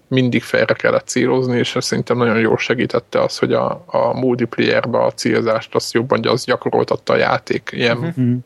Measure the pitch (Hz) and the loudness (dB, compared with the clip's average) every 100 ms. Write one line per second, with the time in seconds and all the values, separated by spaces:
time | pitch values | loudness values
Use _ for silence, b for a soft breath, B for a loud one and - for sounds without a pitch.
0 | - 131 127 117 - 117 113 113 117 120 | -2 0 2 0 0 0 2 2 0 0
1 | - 123 123 131 127 120 113 127 - 120 | -2 -2 0 0 0 0 -2 -2 -4 -2
2 | - 120 120 113 113 - - 123 - - | -2 0 2 2 2 2 0 -2 -2 -2
3 | - - - - 127 123 123 - - 135 | -2 0 0 0 0 0 0 -4 -4 0
4 | 120 123 127 120 117 - 117 120 117 117 | 0 0 0 0 -2 0 2 2 2 2
5 | 120 - 120 117 113 110 - - - 117 | 0 0 0 0 0 -2 -2 -4 -2 0
6 | 127 117 117 117 - 120 120 117 117 120 | 0 0 0 0 0 -2 0 0 0 -2
7 | - - - 123 - 131 - - 120 120 | 0 2 2 0 -2 -6 -6 -4 -2 -2
8 | 165 135 123 123 | -4 -2 0 0